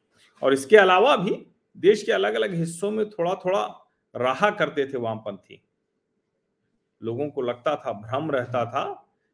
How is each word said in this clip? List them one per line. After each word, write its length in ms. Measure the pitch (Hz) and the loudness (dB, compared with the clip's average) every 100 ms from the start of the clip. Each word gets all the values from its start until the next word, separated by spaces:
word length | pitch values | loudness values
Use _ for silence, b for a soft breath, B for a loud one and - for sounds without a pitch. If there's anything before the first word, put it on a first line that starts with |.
| _ b b _ | _ b b _
और 100 | 135 | 0
इसके 240 | 135 - 214 | 2 8 8
अलावा 400 | 190 180 254 254 | 8 6 4 4
भी 300 | 190 - - _ _ - | 0 -4 -8 _ _ 2
देश 260 | 165 214 | 2 4
के 100 | 220 | 0
अलग-अलग 420 | 196 208 226 214 | 0 0 -2 -2
हिस्सों 360 | 175 165 170 202 | -2 -6 -6 -6
में 200 | 220 214 | -4 -6
थोड़ा-थोड़ा 800 | - 170 185 180 202 208 - _ _ _ 117 | -4 -4 -4 -2 -2 -4 -10 _ _ _ -4
रहा 340 | 127 131 208 | -2 0 0
करते 360 | 202 151 139 135 | 0 -2 -2 -4
थे 120 | 131 | -6
वामपंथी। 640 | 113 110 107 98 - 104 _ _ _ _ _ _ _ _ _ _ _ _ _ _ | -6 -6 -10 -14 -18 -20 _ _ _ _ _ _ _ _ _ _ _ _ _ _
लोगों 280 | 113 117 147 | -8 -6 -6
को 120 | 139 | -6
लगता 340 | 120 120 156 147 | -6 -4 -4 -4
था, 160 | 127 | -6
भ्रम 380 | 104 110 131 160 | -10 -8 -6 -4
रहता 340 | 135 117 123 | -4 -4 -4
था 420 | 113 131 392 392 _ _ _ | -4 -6 -8 -10 _ _ _